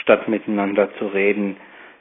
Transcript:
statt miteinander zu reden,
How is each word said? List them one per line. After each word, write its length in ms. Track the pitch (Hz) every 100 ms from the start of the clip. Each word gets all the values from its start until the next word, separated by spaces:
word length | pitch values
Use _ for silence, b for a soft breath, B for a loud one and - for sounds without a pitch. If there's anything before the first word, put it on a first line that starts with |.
statt 260 | - 104 -
miteinander 640 | 104 - 104 101 101 98 -
zu 100 | 107
reden, 500 | 98 101 104 101 95 B B B B